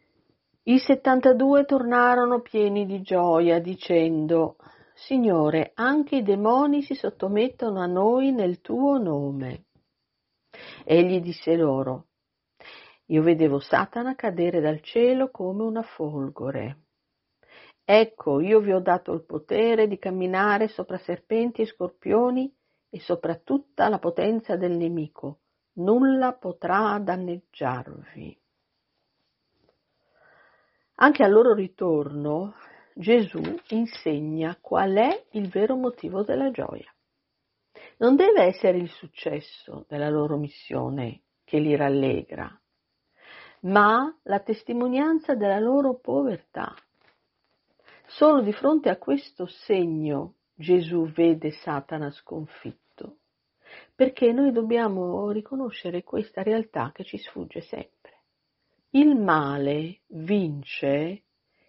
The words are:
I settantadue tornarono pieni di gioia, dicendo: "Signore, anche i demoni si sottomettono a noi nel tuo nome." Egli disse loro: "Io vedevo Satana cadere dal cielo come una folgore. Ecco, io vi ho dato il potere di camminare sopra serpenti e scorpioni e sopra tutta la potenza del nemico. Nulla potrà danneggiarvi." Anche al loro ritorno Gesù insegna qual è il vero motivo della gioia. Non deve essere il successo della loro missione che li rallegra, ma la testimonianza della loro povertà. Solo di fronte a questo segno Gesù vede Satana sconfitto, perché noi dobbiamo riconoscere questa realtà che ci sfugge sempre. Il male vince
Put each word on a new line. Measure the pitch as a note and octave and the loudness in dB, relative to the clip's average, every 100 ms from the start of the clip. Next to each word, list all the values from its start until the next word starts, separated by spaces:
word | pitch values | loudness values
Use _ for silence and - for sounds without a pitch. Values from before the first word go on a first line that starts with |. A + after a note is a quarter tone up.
| _ _ _ _ _ _ | _ _ _ _ _ _
I | - B3+ | 2 2
settantadue | - C4+ C4+ C4 B3+ A#3+ C4+ C#4+ C#4+ | 4 2 4 4 6 4 4 4 4
tornarono | C4+ A#3+ B3 B3 B3 A#3+ B3 | 0 0 2 4 4 2 0
pieni | A#3+ G#3+ G#3 G3+ G3 | -2 0 0 0 -2
di | G3 | -6
gioia, | F#3+ F3+ F3 E3 E3+ E3+ | -2 0 2 4 4 2
dicendo: | E3+ F#3+ - E3+ E3 D#3+ D#3 E3 D#3 - - - _ | -2 -8 0 2 2 0 0 0 0 -4 -20 -20 _
"Signore, | _ - C4+ A#3 E3 D3+ D#3+ - | _ -4 0 2 4 2 2 -2
anche | - A#3+ D4+ C#4+ C4+ | -2 0 0 0 0
i | |
demoni | G3+ G3+ G#3+ B3+ D4 C#4+ | 0 0 2 2 2 0
si | C#4 C4+ | -2 -6
sottomettono | - - F#3+ G#3 B3+ - A#3 G3 | -6 -6 -2 0 -2 -2 -6 -4
a | F3+ | -2
noi | F3+ G#3 B3 C4+ | 0 2 2 0
nel | B3 F#3 F3+ | 0 -2 -4
tuo | - A#3 C#4 C#4 | -6 -2 0 0
nome." | F#3 C#3+ C#3+ C#3 C3 - _ _ _ _ _ _ _ _ _ - - - | 0 -2 -4 -6 -8 -12 _ _ _ _ _ _ _ _ _ -20 -20 -12
Egli | - D#3+ F3+ F#3 | 2 4 4 2
disse | F3 E3+ - E3 | -4 -6 0 2
loro: | D#3 C3+ C3+ C3 - _ _ _ _ _ - - - _ - | 2 0 -4 -6 -12 _ _ _ _ _ -20 -20 -20 _ -2
"Io | D#3 | 2
vedevo | D#3+ E3 D#3 C#3 | 4 4 2 2
Satana | - - G3 A#3 B3 C4 | 0 -2 -2 -4 -8 -4
cadere | A3+ F3 F3 F3 | -4 -2 -2 0
dal | D3+ D#3 | 0 -2
cielo | - A#3 B3 C4 C4 | -4 0 2 2 -2
come | - F#3 G3 | -6 -8 -6
una | A3+ A3 | -6 -6
folgore. | A3 - D#3 D3 C3+ - B2 C3+ G#2+ D3 _ _ _ _ _ _ _ - - _ - | -10 -8 -8 -6 -8 -8 -8 -8 -8 -12 _ _ _ _ _ _ _ -20 -20 _ 4
Ecco, | G#3+ A3 - - C#3 | 4 4 -2 -2 -2
io | F3 A3 | 4 2
vi | G3+ | 4
ho | F#3 | 0
dato | F3+ F3+ - | 0 -2 -2
il | E3+ - | -8 -8
potere | D3+ - G#3 A3+ A3 G#3+ | -12 -4 0 2 2 0
di | G3 | 0
camminare | F#3+ F#3 F3+ F#3 G#3 G3+ G#3+ | -6 -4 -4 0 0 0 -2
sopra | - F3+ F#3 | -4 -10 -10
serpenti | - F3 - A3+ A#3+ A3+ | -8 -10 -4 -2 -2 -2
e | A3 | -6
scorpioni | - F3+ - G3+ G#3+ B3 B3+ C4+ _ _ _ _ | -6 -10 -8 -2 0 2 0 -4 _ _ _ _
e | F#3 | -12
sopra | - E3+ E3 E3 | -6 -4 -4 -6
tutta | - C#4 - - G3+ | -4 -4 -4 -2 0
la | G#3+ | 0
potenza | E3+ E3+ F#3+ A3+ A3 F3+ | -2 -2 -2 -2 -4 -4
del | F3+ E3+ | -2 -2
nemico. | E3+ E3+ D#3 - C3+ D3+ _ _ _ | -4 -4 -8 -10 -16 -16 _ _ _
Nulla | - F#3 A#3+ C4+ C4 B3+ | -6 0 2 4 2 0
potrà | B3+ F#3 F3 - F#3+ A3 G#3 | -4 -10 -8 -2 0 0 -2
danneggiarvi." | G3+ F3+ F3+ F3 - - C3+ B2+ - - - - - - _ _ _ _ _ _ _ _ _ _ _ _ _ _ _ _ _ _ _ _ _ _ _ _ _ - | -4 -6 -6 -10 -12 -8 -6 -6 -10 -18 -20 -18 -18 -20 _ _ _ _ _ _ _ _ _ _ _ _ _ _ _ _ _ _ _ _ _ _ _ _ _ 2
Anche | C#4 C#4+ | 4 6
al | G3 | 6
loro | G#3 B3 | 8 6
ritorno | G#3 F#3 - F#3 D#3 D3 D3 D3 D3+ G3+ - - - _ | 4 0 -4 -2 0 -2 -6 -4 -4 -6 -14 -20 -20 _
Gesù | - F3+ A#3+ G3 E3 D#3 - - | -8 2 2 2 -6 -8 -8 -6
insegna | A3 A#3 - E3 D3 D3+ D#3 D#3+ F3 | -4 -4 -6 -6 -4 -4 -4 -6 -8
qual | - F3+ G3 | -4 0 2
è | G3 B3+ G#4 - | 2 2 0 -6
il | G#3+ G3 | -8 -6
vero | F#3+ A3+ C4 | -2 -2 0
motivo | B3+ A#3+ E3 F#3+ | -4 -6 -8 -6
della | G#3 B3+ C4+ | -4 -2 -2
gioia. | B3 - - - _ _ _ _ _ _ _ _ - - - | -4 -8 -10 -16 _ _ _ _ _ _ _ _ -20 -20 0
Non | A#3+ C#4 | 4 6
deve | F#4+ G#4 | 6 6
essere | F#3 F#3 F#3+ F3+ | 4 2 2 0
il | F3 | -2
successo | - D#3+ - E3 D3 - - - C#3+ - | -10 -20 -12 -8 -8 -10 -20 -18 -18 -12
della | D3 D3 | -6 -2
loro | D3+ D3 D3 | 0 0 -2
missione | D3 - - C3 B2+ C#3 A#2+ - _ _ | -6 -10 -8 -6 -4 -6 -8 -10 _ _
che | _ D3+ | _ 0
li | D3+ C#3+ | 2 2
rallegra, | C#3+ C#3 C3+ - - - - - _ _ _ _ _ _ - - - _ | 2 0 0 -2 -6 -12 -14 -14 _ _ _ _ _ _ -20 -20 -20 _
ma | F#3 G3+ G#3 A#3 C#4+ - | 0 4 4 2 0 -8
la | - G3 | -6 -4
testimonianza | G3+ G#3+ - A#3+ B3 B3+ D4+ D#4+ D#4+ A#3+ | -4 -8 -6 -4 -2 -2 0 -2 -2 -2
della | G3+ G3 | 0 0
loro | A3+ C4+ C#4 B3 | 0 2 0 -2
povertà. | - C4+ C4+ F3+ _ - - - _ _ _ _ _ _ _ _ _ _ _ - _ | -4 -2 -2 -4 _ -12 -12 -12 _ _ _ _ _ _ _ _ _ _ _ -20 _
Solo | - D4+ C#4+ | 2 6 6
di | G#3 | 2
fronte | G#3 C#4 D#4 A#3+ | 0 2 2 0
a | F#3 | -2
questo | - C#4 - - F3+ | -2 -4 -4 -12 -12
segno | - - G3 E3+ D#3 D3+ C#3+ E3+ _ _ | -10 -2 0 0 -2 -4 -4 -8 _ _
Gesù | - D#3+ F3+ D#3+ F3 D#3+ | -8 2 2 2 -2 -2
vede | D#3+ E3+ D#3+ D#3 | 2 2 2 -2
Satana | D3+ - D3 - D#3 D3 | -10 -8 -8 -6 -8 -8
sconfitto, | - - E3 D3+ - - - _ - - D4+ _ _ _ _ _ - - - | -12 -14 -14 -14 -16 -18 -18 _ -20 -20 -20 _ _ _ _ _ -20 -8 0
perché | C4 - A#3+ | 0 2 0
noi | A#3 C#4 | 2 2
dobbiamo | A#3 A3 A#3 A3 F#3+ F3+ F3+ G#3 | 0 0 0 -2 -2 -4 -4 -4
riconoscere | G#3 G#3 C4+ B3 - F3+ F3 | -6 -8 -8 -10 -10 -10 -8
questa | - - G#3+ - | -6 -8 -6 -6
realtà | G3 A3 A3 - A#2+ | -2 -2 -4 -6 -8
che | - | -10
ci | F#3+ G3+ | -14 -14
sfugge | - - D#3+ E3+ | -14 -14 -14 -14
sempre. | - - - _ - _ _ _ _ _ _ _ _ C4+ | -14 -14 -16 _ -20 _ _ _ _ _ _ _ _ 4
Il | D4+ C4+ | 6 4
male | G3 D#3 C#3 C#3+ C#3 D3 D#3+ F#3 _ | 2 2 0 -2 -2 -2 -6 -12 _
vince | D#3+ D#3+ G#3 E3+ C#3+ C3+ - C#3 C#3+ D#3+ G3+ _ _ _ _ | -12 -4 -2 -2 -6 -12 -8 -2 -2 -2 -8 _ _ _ _